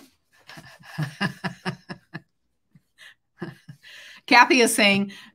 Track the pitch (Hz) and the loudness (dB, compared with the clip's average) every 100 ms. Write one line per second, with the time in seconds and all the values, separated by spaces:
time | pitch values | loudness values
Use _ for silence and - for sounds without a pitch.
0 | - _ _ _ - - - - - - | -20 _ _ _ -20 -20 -20 -20 -16 -10
1 | 147 - 196 - - - 185 - - 170 | -10 -8 -10 -8 -14 -12 -12 -12 -14 -20
2 | _ - - _ _ _ _ _ _ _ | _ -20 -20 _ _ _ _ _ _ _
3 | - _ _ _ - - - - - - | -20 _ _ _ -18 -18 -20 -20 -20 -20
4 | - - - 240 - 285 226 - 208 196 | -20 -16 2 4 6 4 2 2 2 2
5 | 196 - - | -2 -10 -20